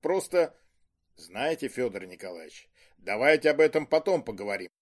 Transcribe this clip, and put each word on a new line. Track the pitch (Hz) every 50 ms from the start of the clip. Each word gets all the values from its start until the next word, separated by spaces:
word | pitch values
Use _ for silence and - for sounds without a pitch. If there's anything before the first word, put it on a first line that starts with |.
Просто, | - 156 180 190 - - - 175 165 165 _ _ _ _ _ _ _ _ _ _ _ _ _
знаете, | - - - 90 107 131 156 165 156 -
Фёдор | 127 - 123 127 117 98 101 95
Николаевич, | 92 90 85 95 92 90 82 80 76 - - - _ _ _ _ _ _
давайте | _ - - 101 107 127 147 156 156 151 156
об | 147 143
этом | 156 151 - 156 147
потом | - - 160 156 202 190 160 -
поговорим. | - 107 95 101 101 98 98 92 87 _ _